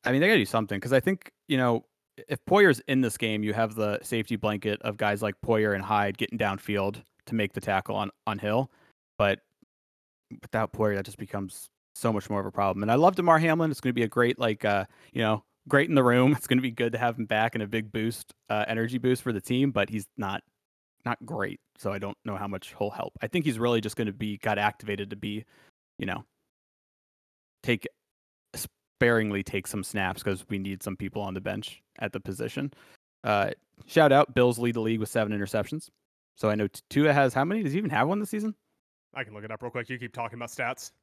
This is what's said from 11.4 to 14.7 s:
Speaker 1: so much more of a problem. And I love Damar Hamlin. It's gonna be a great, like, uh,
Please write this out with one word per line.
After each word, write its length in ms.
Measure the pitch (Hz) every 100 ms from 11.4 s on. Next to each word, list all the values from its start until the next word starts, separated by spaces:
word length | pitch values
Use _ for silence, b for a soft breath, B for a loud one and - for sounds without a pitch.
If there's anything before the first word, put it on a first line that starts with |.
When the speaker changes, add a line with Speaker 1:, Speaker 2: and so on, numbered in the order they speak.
| 95 - - _ _ -
Speaker 1:
so 160 | 120
much 180 | 107 -
more 100 | 104
of 60 | 98
a 60 |
problem. 320 | 101 98 95
And 80 | 107
I 40 | 123
love 200 | 170 190
Damar 220 | 170 160
Hamlin. 320 | 165 160 160
It's 100 | 139
gonna 120 | 127
be 100 | 123
a 40 | 113
great, 320 | - 120 -
like, 260 | 117 104
uh, 200 | 110